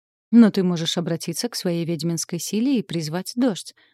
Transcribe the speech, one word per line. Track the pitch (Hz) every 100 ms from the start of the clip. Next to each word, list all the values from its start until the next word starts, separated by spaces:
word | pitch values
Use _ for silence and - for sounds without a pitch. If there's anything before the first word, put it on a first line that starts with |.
| _ _ _
Но | 233 220
ты | 202
можешь | 180 170 165 -
обратиться | 175 165 - 160 233
к | -
своей | 185 170 165
ведьминской | 170 165 165 - 175
силе | - 208 254 262
и |
призвать | - 165 151 175 - 247
дождь. | 254 170 - - _